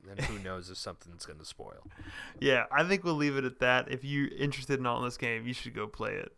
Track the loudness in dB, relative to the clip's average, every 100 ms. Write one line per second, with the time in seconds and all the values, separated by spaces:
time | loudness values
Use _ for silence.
0 | -10 -2 -2 -2 -4 -6 -6 -8 -8 -10
1 | -14 -14 -14 -12 -14 -12 -14 -14 -16 -14
2 | -12 -10 -12 0 4 6 4 4 4 4
3 | 4 4 4 2 0 2 6 6 4 -4
4 | -2 0 0 0 -2 -2 0 2 2 0
5 | -2 -2 -2 -2 -4 -6 -6 -6 -6 -4
6 | -4 -4 -6